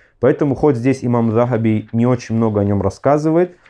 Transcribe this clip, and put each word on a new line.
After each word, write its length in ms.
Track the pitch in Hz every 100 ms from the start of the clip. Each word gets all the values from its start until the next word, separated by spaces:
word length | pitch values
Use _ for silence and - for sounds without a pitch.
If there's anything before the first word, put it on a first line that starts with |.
| _ _
Поэтому 360 | 127 156 147 127
хоть 200 | 151 120
здесь 280 | 127 131
имам 280 | 123 120 117
Захаби 580 | 110 123 117 113 107 107
не 120 | 113 120
очень 300 | 123 - 113
много 260 | 113 104
о 20 |
нём 180 | 101 101
рассказывает, 760 | 95 - 135 151 156 160 175 -